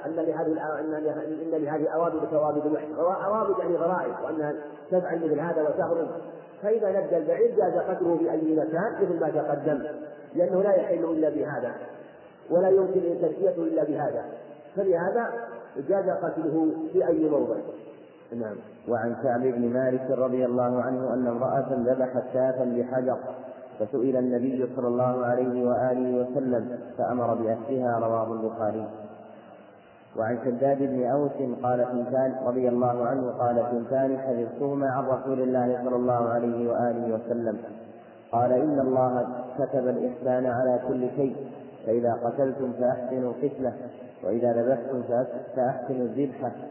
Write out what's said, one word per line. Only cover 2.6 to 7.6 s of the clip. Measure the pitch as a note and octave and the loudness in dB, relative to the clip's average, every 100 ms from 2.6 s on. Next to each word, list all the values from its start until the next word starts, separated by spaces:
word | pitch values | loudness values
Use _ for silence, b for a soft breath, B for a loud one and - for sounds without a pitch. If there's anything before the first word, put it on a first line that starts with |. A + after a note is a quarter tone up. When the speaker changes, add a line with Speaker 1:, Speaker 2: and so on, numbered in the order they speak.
| D3 | 0
Speaker 1:
وحش-، | D3+ D3+ D3+ | -2 -4 -2
أوابد | E3+ F#3+ - G#3+ G3 F3+ | 0 0 0 0 0 0
يعني | F3 E3+ | 0 0
غرائب، | E3+ F#3 - - | 2 0 -2 -4
وأنها | - D#3+ D3 D3 - - - | -6 -2 -2 -4 -8 -14 0
تفعل | F#3 F3 E3 | 0 2 -2
مثل | D#3+ D3 | 0 0
هذا | E3+ D#3+ | 0 2
وتهرب، | D3+ C#3 E3 E3 D#3 - - - - - | 2 2 0 0 0 -4 -10 -14 -18 -6
فإذا | G3+ A3+ G#3 | 0 2 2
ندى | F#3+ D#3+ E3+ | 0 2 0
البعير | D3+ E3+ A#3 | 2 4 4
جاز | G3 | 4